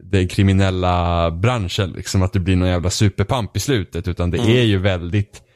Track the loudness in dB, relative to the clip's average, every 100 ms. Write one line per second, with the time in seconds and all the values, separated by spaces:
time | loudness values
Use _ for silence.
0 | -2 0 0 2 4 4 2 0 0 0
1 | 0 0 0 0 0 0 -4 -4 -4 -6
2 | -4 0 0 0 0 2 2 0 -2 0
3 | 0 0 -2 -2 -4 -6 -2 -2 -2 -8
4 | -6 -4 -2 0 2 2 2 2 0 -2
5 | -2 -2 -4 -8 _